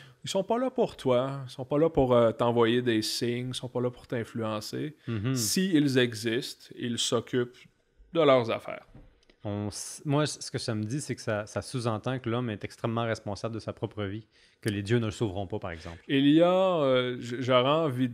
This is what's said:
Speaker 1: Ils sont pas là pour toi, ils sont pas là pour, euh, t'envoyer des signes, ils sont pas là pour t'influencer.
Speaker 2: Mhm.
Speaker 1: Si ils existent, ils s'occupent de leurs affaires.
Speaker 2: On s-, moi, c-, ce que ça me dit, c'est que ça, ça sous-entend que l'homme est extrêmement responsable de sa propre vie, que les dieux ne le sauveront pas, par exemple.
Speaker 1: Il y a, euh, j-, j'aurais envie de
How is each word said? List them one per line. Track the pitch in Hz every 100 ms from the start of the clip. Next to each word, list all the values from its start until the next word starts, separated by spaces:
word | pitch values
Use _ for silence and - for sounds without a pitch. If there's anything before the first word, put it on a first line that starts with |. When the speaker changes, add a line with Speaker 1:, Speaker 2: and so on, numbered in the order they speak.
| - _
Speaker 1:
Ils | -
sont | 196
pas | 185 233
là | 262
pour | - 202 -
toi, | 131 123 135 139 127
ils |
sont | - 127
pas | 147
là | 160
pour, | 156 127
euh, | 120 113
t'envoyer | - 120 117 113 123
des | 123 110
signes, | 107 - 120 120 127
ils | 123
sont | 127
pas | 123
là | 123
pour | 123 -
t'influencer. | 123 110 117 110 107 - 123 147 - -
Speaker 2:
Mhm. | 113 113 131
Speaker 1:
Si | 107 190 190
ils | 151 147 127
existent, | 120 107 113 120 147 - - -
ils | 120 117
s'occupent | - 120 - 127 123 - - _ _ _ -
de | 165
leurs | 147 131 113
affaires. | 101 - - - - - _ _ _
Speaker 2:
On | 104 101 104
s-, | - - - 151
moi, | 143 147
c-, | -
ce | -
que | 127
ça | - 110
me |
dit, | 107 143
c'est | - 120
que |
ça, | - 104 107
ça | 101
sous-entend | - 127 117 107 123 131
que | 117
l'homme | 117 123
est | 101
extrêmement | - - 117 113 117
responsable | 110 107 98 117 110
de |
sa | -
propre | - 113 -
vie, | 98 107 - _ _ _
que | 113
les | 101
dieux | 101 120
ne | 110
le |
sauveront | - 113 90 92
pas, | 104
par | 92
exemple. | 82 85 82 -
Speaker 1:
Il | 135 143
y | 160
a, | 175 185 190 170
euh, | 139 127 123 123
j-, | 117 123
j'aurais | 123 127 131
envie | 156 160 123
de | 127